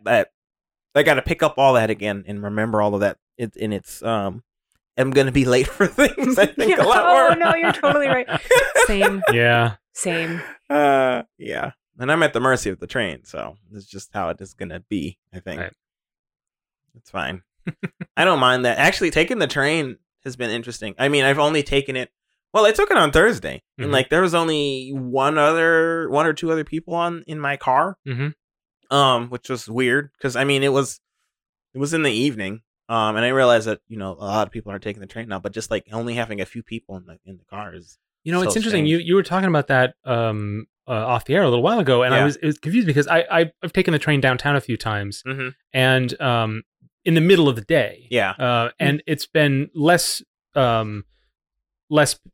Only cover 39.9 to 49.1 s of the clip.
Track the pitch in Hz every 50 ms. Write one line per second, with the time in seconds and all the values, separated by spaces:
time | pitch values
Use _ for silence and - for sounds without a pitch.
39.9 | - _ - 135 120 117 117 113 107 104 104 104 104 110 - _ _ _ _ 127
40.9 | 120 107 110 123 120 113 - - 147 196 185 131 120 120 135 185 240 226 165 131
41.9 | 123 120 127 127 135 117 - 147 139 - 165 151 147 - - 151 196 247 208 160
42.9 | 127 147 139 135 170 165 170 - 190 165 170 160 - _ 185 165 - 190 185 175
43.9 | 160 - - 160 147 139 131 131 123 - - 147 143 135 - - 113 - - 113
44.9 | 107 104 101 101 - - - 131 135 135 127 127 - _ _ _ - 131 127 131
45.9 | 131 131 127 120 - - 151 127 120 117 113 110 110 113 - _ _ _ _ _
46.9 | _ _ - 175 165 160 160 185 196 170 151 139 120 113 101 - 160 143 110 101
47.9 | - - - 120 123 113 98 95 - - 131 123 120 117 117 120 - - 151 139
48.9 | 147 147 - -